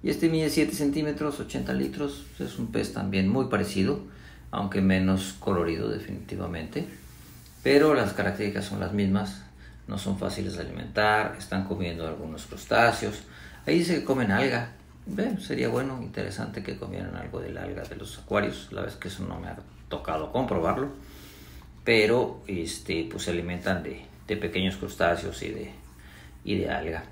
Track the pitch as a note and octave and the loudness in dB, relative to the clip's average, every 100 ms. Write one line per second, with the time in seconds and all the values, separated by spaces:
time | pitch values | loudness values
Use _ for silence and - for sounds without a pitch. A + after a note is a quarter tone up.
0 | E3 - E3 D#3+ D#3 D#3 D3+ - D3 C#3+ | 0 2 4 4 4 4 2 2 0 2
1 | D3+ C#3+ D3+ C#3+ - C#3 B2+ B2+ C3 D3 | 0 0 -2 -2 -6 -4 -2 0 0 -2
2 | C#3+ - - - C3 - A#2 A2+ G#2+ - | -4 -4 -14 -8 -8 -4 -4 -2 -2 -2
3 | G2 F#2+ F#2+ B2+ C3 G#2 F#2+ G2 G#2 C#3+ | 0 4 4 4 4 2 2 2 2 2
4 | - - - - - - G2 G2 F#2+ F#2+ | -4 -16 -18 -18 -8 -4 0 4 6 6
5 | F#2+ F#2+ - - - F#2 E2 E2 A1 - | 6 4 2 -4 0 2 2 0 -2 -2
6 | - F#2 - F#2+ F2 E2 D#2+ C#3+ E3+ - | -6 -10 -8 -6 -6 -6 -4 -4 -6 -8
7 | - - - - - - B2+ C#3+ D#3 C#3 | -18 -18 -18 -20 -20 -2 6 8 10 6
8 | G2+ - G2 F#2+ G#2 G2+ G2 G2+ F#2 G2+ | 4 2 0 2 -2 -2 -4 -4 0 2
9 | G2 G2 G3 - - - - - - G2+ | 4 4 2 -6 -14 -18 -18 -16 -8 -6
10 | G2 G2 G2 - F#2+ F#2 - - - G#2+ | -2 -2 -2 -2 -4 -4 -8 -8 -4 2
11 | G#2+ G#2+ G#2+ - - F#2+ F#2+ G2 F2 E2 | 6 6 2 -4 -4 -2 0 -2 -2 -2
12 | D#2+ D#2 D#2 D#2 - - - A2 A#2 - | -6 -6 -8 -10 -10 -12 2 6 6 4
13 | G#2 G#2 - - - - - D#3+ E3+ D#3+ | -2 -6 -12 -18 -18 -8 2 2 4 0
14 | - C3 A2 G2+ C3+ A#2+ A#2+ - - - | 2 2 4 4 4 0 -4 -10 -20 -18
15 | - - A#3 G3 - - A#2+ A#2+ C3+ C3 | -8 -2 -2 -2 -4 -2 0 0 -2 -4
16 | B2 - G2 F#2+ G#2+ G2+ G2 - F#2 F#2 | -8 -6 -6 -6 -6 -6 -8 -8 -8 -6
17 | F2+ - - - E2+ F2 G1+ - - - | -6 -8 -8 -8 -8 -8 -8 -8 -10 -10
18 | - - - G2+ G2+ - - - F#2 - | -12 -14 0 2 2 -2 -8 -6 -6 -6
19 | - - F#2 E2+ - - - - - - | -8 -6 -6 -6 -8 -10 -14 -20 -10 -8
20 | - D#2 D#2 B2 B2+ F#2+ E2 B2+ C#3 - | -4 -4 -2 -2 2 2 2 2 -2 -6
21 | - - - - - - - - - A2+ | -16 -18 -18 -18 -18 -18 -18 -6 4 6
22 | G#2+ A#2+ - - - F#2 E2 - - E2 | 8 6 2 -2 -6 -4 -4 -6 -4 -2
23 | D#2+ F#2+ F#2 F2 E2+ F2 - F2+ D2 C2 | -2 -4 -2 -2 -2 -4 0 -2 -2 -10
24 | - - - F2 F2 F#2 F#2 F2+ F2+ - | -14 -20 -4 -2 -2 0 0 -2 -6 2
25 | E2+ E2+ F2 E2+ - - - - - - | 2 2 -2 -6 -8 -6 -8 -12 -18 -20
26 | - - - - - G2 G2+ E2 E2 E2 | -20 -18 -18 -12 -2 0 0 -2 -2 -6
27 | - | -8